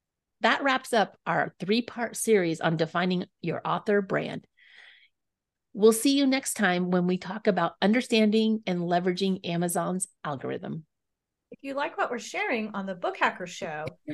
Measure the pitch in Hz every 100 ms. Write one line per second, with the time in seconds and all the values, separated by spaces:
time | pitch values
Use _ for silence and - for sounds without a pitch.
0 | _ _ _ _ 220 277 277 262 - 233
1 | 190 - - 165 147 - 180 226 233 -
2 | 226 220 - 214 170 160 165 160 160 170
3 | 180 180 - _ 165 156 - 175 - 208
4 | 196 151 - - - _ - - - -
5 | _ _ _ _ _ _ _ 226 214 220
6 | 285 277 277 262 - - 196 180 180 180
7 | 180 185 175 214 - 185 170 - 196 233
8 | 240 226 214 220 220 220 208 180 175 175
9 | 185 180 196 185 185 170 175 180 170 180
10 | - _ 160 135 131 131 120 156 156 _
11 | _ _ _ _ _ - 277 277 311 -
12 | 381 240 - 339 415 247 214 208 196 180
13 | 339 381 247 - 180 - 180 151 160 -
14 | 302